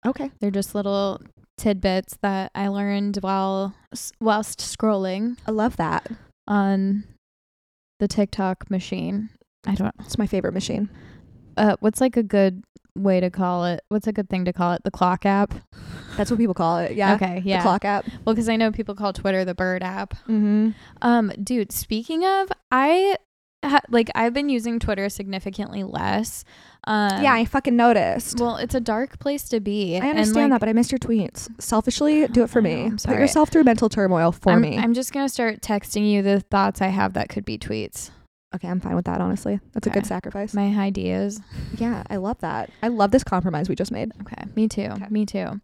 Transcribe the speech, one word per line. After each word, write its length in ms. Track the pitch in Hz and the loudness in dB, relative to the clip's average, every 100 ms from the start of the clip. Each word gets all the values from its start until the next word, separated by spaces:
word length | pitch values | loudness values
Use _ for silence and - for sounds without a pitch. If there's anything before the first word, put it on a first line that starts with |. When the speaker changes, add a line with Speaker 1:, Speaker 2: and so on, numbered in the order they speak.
| 233 | -4
Speaker 1:
Okay. 240 | 269 277 _ | -4 -8 _
Speaker 2:
They're 120 | 208 | -4
just 240 | 196 190 208 | -2 -4 -4
little 440 | 202 196 196 - - _ _ - | -2 0 -2 -4 -12 _ _ -4
tidbits 600 | 220 196 190 185 - - | 0 2 2 0 -4 -6
that 300 | 202 196 190 | -2 -2 -4
I 140 | - 202 | -4 -4
learned 500 | 196 202 202 202 196 | -2 -2 -2 -2 -4
while 520 | 190 190 190 190 196 - _ | -2 0 0 -2 -4 -8 _
s-, 200 | - - _ | -14 -14 _
whilst 380 | 220 214 220 - | 0 0 -2 -8
scrolling 800 | - - 220 202 190 190 226 247 - | -10 -2 0 2 0 -2 -4 -6 -4
Speaker 1:
I 40 | |
love 260 | 220 220 - | 0 0 0
that. 280 | 165 - - 226 - _ - | -2 -2 -4 -14 -16 _ -2
Speaker 2:
on 560 | 208 196 196 196 202 208 - _ _ _ _ _ _ _ _ | 2 4 2 2 0 -4 -18 _ _ _ _ _ _ _ _
the 80 | 202 | -2
TikTok 640 | - 202 - 190 185 - | 2 0 0 -2 -2 -4
machine. 600 | 190 - 185 165 202 220 _ _ _ - | -4 -4 -6 -4 -4 -6 _ _ _ -4
I 80 | |
don't 220 | 196 190 - | 0 -2 -4
Speaker 1:
It's 180 | - - | -10 -4
my 80 | 208 | 0
favorite 260 | 190 - | 0 -2
machine. 340 | 180 - - 202 - - - - - - - | -4 -4 -4 -4 -8 -20 -20 -20 -20 -12 2
Speaker 2:
Uh, 200 | 214 190 | 2 4
what's, 200 | 220 214 | 0 2
like, 160 | 262 240 | 0 2
a 60 | |
good 400 | 208 202 196 185 - - _ - | 2 4 4 2 -14 -20 _ -2
way 240 | 196 185 | 2 2
to 100 | 180 | 2
call 340 | 175 180 180 175 | 0 -2 0 -2
it? 160 | 170 - | -4 -2
What's 160 | 208 220 | -4 -2
a 80 | |
good 160 | 208 196 | -4 -4
thing 160 | 190 180 | -2 -2
to 80 | |
call 200 | 180 180 | 0 0
it? 100 | 175 | 0
The 80 | - | -4
clock 340 | - 180 180 202 | 0 0 2 2
app? 300 | 196 202 - - - - - - - | 2 0 -2 -12 -20 -16 -14 -12 -4
Speaker 1:
That's 140 | 202 | -2
what 80 | 233 | 2
people 140 | 226 | 2
call 240 | 180 165 170 | 2 2 2
it. 140 | 170 | 0
Yeah. 240 | 117 196 202 | 0 2 4
Speaker 2:
Okay, 260 | 190 180 | 2 -2
yeah. 140 | 185 190 | -2 2
Speaker 1:
The 60 | |
clock 220 | 175 185 202 | 2 2 0
app. 200 | 202 - - | -2 -4 -6
Speaker 2:
Well, 120 | - 220 | -2 0
'cause 140 | 226 | 2
I 60 | 226 | 2
know 160 | 226 | 2
people 220 | 214 208 | 0 -8
call 200 | 202 208 | -4 -4
Twitter 300 | 190 196 190 185 | -2 -2 0 -2
the 100 | 180 | -2
bird 260 | 185 185 | -2 -2
app. 320 | 185 190 196 - - | -4 -6 -8 -10 -2
Speaker 1:
Mm-hmm. 400 | 220 208 208 220 214 - - | 2 4 4 2 -2 -14 -2
Speaker 2:
Um, 300 | 240 240 214 - | 2 4 2 -2
dude, 280 | 202 247 202 | -4 -2 -2
speaking 520 | - - 220 233 320 | -6 -4 -6 -2 0
of, 280 | 370 392 381 - _ | 2 2 0 -6 _
I 440 | 254 277 349 392 381 _ _ _ _ 294 | 2 4 4 4 0 _ _ _ _ 2
ha-, 160 | 277 - | 2 4
like, 220 | 233 226 | 2 2
I've 200 | - 226 247 | 0 0 0
been 140 | 285 | 0
using 280 | 254 226 233 | -2 -2 -4
Twitter 320 | 226 202 202 | -2 -2 -4
significantly 760 | - 196 190 196 190 202 202 | -6 -8 -8 -8 -8 -8 -6
less. 600 | 190 - - 196 233 - - - - _ - | -6 -4 -2 -2 -2 -8 -18 -20 -20 _ -4
Um, 340 | 214 208 196 | 0 0 2
Speaker 1:
Yeah, 120 | 277 233 | 2 2
I 100 | 226 | 2
fucking 300 | 277 269 240 | 0 2 4
noticed. 640 | 233 220 92 - - 233 | 6 6 4 0 -4 -2
Speaker 2:
Well, 180 | 240 226 | -2 -2
it's 160 | 240 | -2
a 60 | 262 | -2
dark 400 | 233 220 269 - | -2 -2 -4 -6
place 280 | 285 285 - | -4 -4 -2
to 100 | 226 | -4
be. 340 | 202 208 190 175 | -2 -2 -2 0
Speaker 1:
I 20 | |
Speaker 2:
And, 180 | 262 311 | 0 2
Speaker 1:
understand 320 | 320 320 285 | 2 4 4
Speaker 2:
like, 0 | |
Speaker 1:
that, 100 | 254 | 4
but 80 | 226 | 4
I 40 | |
missed 180 | 220 240 | 2 2
your 60 | 262 | 0
tweets. 500 | - 226 196 - - 226 | 0 0 0 -6 -16 -12
Selfishly, 640 | - 220 220 - 294 302 311 | -2 0 0 0 2 4 4
do 140 | 240 | 4
it 80 | 226 | 4
for 80 | 233 | 4
Speaker 2:
I 40 | |
know, 60 | 202 | 2
Speaker 1:
me. 140 | 160 220 | 0 -2
Speaker 2:
I'm 60 | |
Speaker 1:
Put 80 | 214 | -4
Speaker 2:
sorry. 180 | - 254 | -2 4
Speaker 1:
yourself 280 | 277 320 302 | 4 4 4
through 160 | 339 277 | 6 6
mental 220 | 226 220 | 6 2
turmoil 440 | - 190 175 170 | 2 2 4 2
for 220 | 170 - | 2 4
Speaker 2:
I'm, 80 | 180 | 4
Speaker 1:
me. 180 | 233 - | 4 2
Speaker 2:
I'm 160 | 226 233 | 0 0
just 180 | 262 | -2
gonna 160 | 277 277 | -2 -2
start 320 | - 233 214 | 0 -2 -2
texting 480 | - 208 - 208 208 | -2 -4 -2 0 2
you 140 | 202 | 4
the 160 | 196 202 | 4 2
thoughts 420 | 196 202 196 - | 2 2 2 0
I 60 | 190 | 0
have 260 | 190 196 | 2 0
that 160 | 190 202 | -2 -4
could 160 | - 196 | -6 -6
be 140 | 110 | -8
tweets. 500 | - 110 104 - - - _ _ _ 185 | -6 -6 -6 -10 -16 -18 _ _ _ -10
Speaker 1:
Okay, 120 | 180 | -4
I'm 120 | 180 | -4
fine 160 | 180 175 | -2 -2
with 100 | 175 | -2
that, 160 | 180 | -2
honestly. 380 | 185 190 202 202 - | -2 -2 -2 -4 -4
That's 120 | - 220 | -6 0
a 60 | |
good 80 | 202 | 0
Speaker 2:
Okay. 80 | 202 | -2
Speaker 1:
sacrifice. 480 | 185 202 202 208 208 | -6 -6 -8 -4 0
Speaker 2:
My 200 | 202 208 | 0 2
ideas. 600 | 196 190 185 185 202 208 202 - - - | 0 -2 -2 -2 -2 -6 -14 -12 -10 -4
Speaker 1:
Yeah, 240 | 226 233 - | -4 -4 -6
I 60 | 202 | -6
love 240 | 190 214 | -4 -6
that. 320 | 165 110 - - | -6 -6 -8 -4
I 60 | 226 | -4
love 240 | 233 202 | 2 6
this 120 | 254 | 6
compromise 460 | - 185 175 156 180 | 4 -2 0 -2 -2
we 60 | - | -2
just 160 | 202 | -2
made. 200 | - 226 - | -4 -6 -8
Speaker 2:
Okay, 220 | 202 - 196 - | -14 -12 -8 -2
me 120 | 220 | 0
too. 220 | - 208 | 0 -6
Speaker 1:
Okay. 120 | 196 196 | -8 -6
Speaker 2:
Me 160 | 214 208 | -4 -4
too. 340 | 196 180 202 | -4 -6 -8